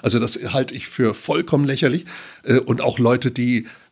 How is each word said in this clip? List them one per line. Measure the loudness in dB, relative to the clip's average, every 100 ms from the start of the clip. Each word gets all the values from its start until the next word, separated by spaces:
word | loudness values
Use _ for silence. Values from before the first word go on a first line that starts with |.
Also | 0 2
das | 2 0 0
halte | -2 -2
ich | -6 -12
für | 0 0
vollkommen | 0 -4 -2 0 2 2
lächerlich. | 0 0 0 -4 -16 -20 -16
Äh, | 2 2
und | 2 0
auch | 0 2
Leute, | 2 2 0
die, | -2 0 0 -2 -14 _